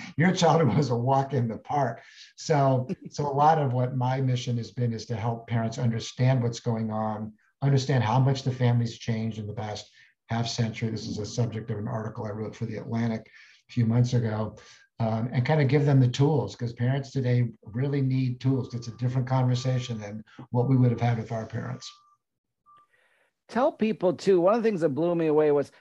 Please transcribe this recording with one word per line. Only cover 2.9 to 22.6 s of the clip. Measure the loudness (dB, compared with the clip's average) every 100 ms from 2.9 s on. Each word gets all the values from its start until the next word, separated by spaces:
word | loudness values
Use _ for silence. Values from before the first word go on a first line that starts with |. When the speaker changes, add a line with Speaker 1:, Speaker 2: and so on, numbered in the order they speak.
| -8
Speaker 1:
<laughs> | -10
so | -6 -4
a |
lot | 4 4 4
of | 2
what | 0 -2 -2
my | -2 0
mission | 0 -2 -2 -4
has | -6
been | -4 -2
is | -2 -6
to | -4
help | -4 -4 -4
parents | -2 -2 0
understand | -2 -2 -6 0 2 2
what's | 0 -4
going | -4 -4 -4
on, | -4 -4 -4 -8 -14 _ _
understand | 0 2 2 0
how | 2 2
much | 2 0
the | -2
family's | 0 2 2 0 -4
changed | -4 -4 -4 -6
in | -8
the |
past | -8 -8 -8 -12 _ _ _ _
half | -4 -4
century. | -2 -4 -2 -6
This | -6 -6
is | -8
a | -6
subject | -2 -2 -4 -6
of | -6
an | -4
article | -6 -6 -8 -10
I |
wrote | -8 -10 -8
for | -8
The | -8
Atlantic | -6 -2 -2 -4 -8 -20 -20 _ _
a |
few | -2 2
months | 2 2
ago, | 2 0 -2 -4 -8 -20 -20 _ _
um, | -2 0 -2
and | -2 2
kinda | 2 4
give | 4 6
them | 6
the | 4
tools, | 4 2 2 -2 -6
'cause | -10
parents | -4 -2 -2 -4
today | -4 0 2 0 -4 -10
really | -6 -2 0
need | 0 0 0 0
tools. | 0 0 -2
It's | -8 -10
a | -4
different | -2 -2 0
conversation | 0 2 0 0 -2 -4 -8
than | -8 -12 -14 -20 -6
what | -2 2
we | 4
would | 4
have | 4
had | 0 -2
with | -4
our | -8 -6
parents. | -8 -8 -10 -12 -20 _ _ _ _ _ _